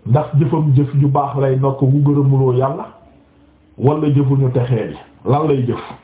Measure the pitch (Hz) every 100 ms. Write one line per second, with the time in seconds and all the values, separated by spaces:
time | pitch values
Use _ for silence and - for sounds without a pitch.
0 | - 135 147 143 156 160 151 135 143 143
1 | 143 139 143 139 135 131 139 131 131 143
2 | 143 147 135 135 131 123 131 180 - -
3 | - - _ _ _ _ _ - 120 151
4 | 151 139 135 139 131 123 120 117 95 -
5 | - - - 139 156 139 117 107 - -